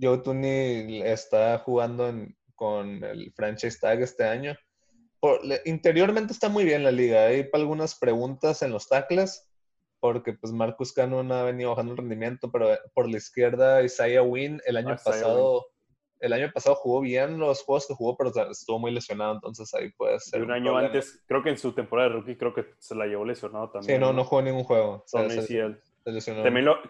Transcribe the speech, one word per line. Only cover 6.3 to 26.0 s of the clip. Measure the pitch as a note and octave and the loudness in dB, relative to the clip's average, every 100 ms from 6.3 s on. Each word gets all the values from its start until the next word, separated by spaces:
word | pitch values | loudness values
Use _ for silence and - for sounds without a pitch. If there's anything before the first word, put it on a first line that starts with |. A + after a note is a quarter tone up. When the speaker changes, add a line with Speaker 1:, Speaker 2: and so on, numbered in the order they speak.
Speaker 1:
está | - G#3+ | -2 0
muy | G#3 F3+ | 2 2
bien | D3 | 4
la | C#3 | 4
liga. | B2 B2 A2 A2 | 4 4 6 6
Hay | C3 C#3 | 4 0
pa-, | D3+ | 0
algunas | D3+ D#3 - - | 0 -2 -4 0
preguntas | B2 A#2 B2+ C3+ D3+ D3+ | 0 2 -2 0 0 0
en | C3+ | -2
los | G#2+ - | -4 0
tackles, | C3+ C3+ F3 F#3+ - _ _ _ _ _ _ | 0 2 0 0 -4 _ _ _ _ _ _
porque, | A#2+ A#2+ A#2+ | 0 0 -4
pues, | G#2 A2+ | -8 -6
Marcus | A2+ A2+ A2+ B2+ | -2 -2 -4 -4
Cannon | - B2+ C3 B2+ | -2 0 -2 -2
ha | B2+ | -2
venido | B2 B2 B2 | -2 -2 -2
bajando | A#2 A#2 | -2 -4
el | B2 | -6
rendimiento, | B2 A2 A#2 B2+ B2 | -8 -6 -6 -6 -4
pero | B2 A2 G#2+ - | 0 2 2 0
por | - A#2 | -2 0
la | A2 | -2
izquierda, | - - A#2+ A#2+ C3 C3+ | -6 0 2 4 6 6
Isaiah | B2+ B2 A#2+ B2+ | 4 2 2 4
Wynn, | B2 B2 C#3+ D3+ B2+ | 4 0 -4 -6 -4
el | A#2+ | -2
año | B2+ | -2
Speaker 2:
Ah, | B2 | -4
Isaiah | A2+ A2 | -2 0
Speaker 1:
pasado, | A2+ B2 C3 | 2 4 4
Speaker 2:
Wynn. | B2 - _ _ _ _ _ | 2 -2 _ _ _ _ _
Speaker 1:
el | B2 | -2
año | A#2 D3 | -2 -2
pasado | C#3 C#3 C#3 | 0 2 2
jugó | B2+ B2+ | 2 0
bien | C3 B2+ C#3 D#3+ | 0 0 0 0
los | D3+ C3+ | 0 0
juegos | - C#3 C#3 | 0 -2 -2
que | |
jugó, | C3+ A#2 B2+ | -4 -4 -2
pero, | B2+ | -2
o | |
sea, | A#2 G#2 | -2 -4
estuvo | G#2+ - A2+ | -6 -6 -4
muy | A#2+ | -4
lesionado, | A#2+ - G#2 G#2+ G#2+ | -4 -6 -4 -4 -4
entonces | A2+ A2 A2 | -10 -14 -8
ahí | A2 G#2 | -8 -6
puede | - A2 G#2+ | -4 -2 -2
ser | - G#2+ | -4 -4
Speaker 2:
Y | |
un | A#2 | -2
Speaker 1:
un | B2 | -2
Speaker 2:
año | B2 | 0
Speaker 1:
problema. | B2+ - | 0 0
Speaker 2:
antes, | C#3 - - - | -2 -4 -10 -4
creo | C3+ | -2
que | D#3 | 0
en | C3 | -2
su | B2+ | -4
temporada | A2+ G#2+ A#2 B2+ | -4 -2 2 2
de | A2+ | 0
rookie, | G#2+ A#2+ | -8 -6
creo | A#2+ | -4
que | - - _ | -4 -8 _
se | - A2 | -12 -6
la | G#2+ | -4
llevó | G#2 A2 | -4 -6
lesionado | B2 C3+ B2+ C#3 | -6 -8 -8 -8
también, | G2+ G2+ C3+ | -6 0 2
Speaker 1:
Sí, | |
no, | C3 | 2
Speaker 2:
¿no? | |
Speaker 1:
no | C3 | 0
jugó | B2 C3+ | 2 2
ningún | C3 C3 | 2 -2
juego. | B2 A#2 G#2+ G2 | 2 2 2 -2
O | - | -4
sea, | A#2 | -2
Speaker 2:
Con | A2 | 0
Speaker 1:
se, | A#2 | -2
Speaker 2:
A | |
C | A2 A#2 | -2 -2
L. | A2 G#2+ _ _ | -4 -6 _ _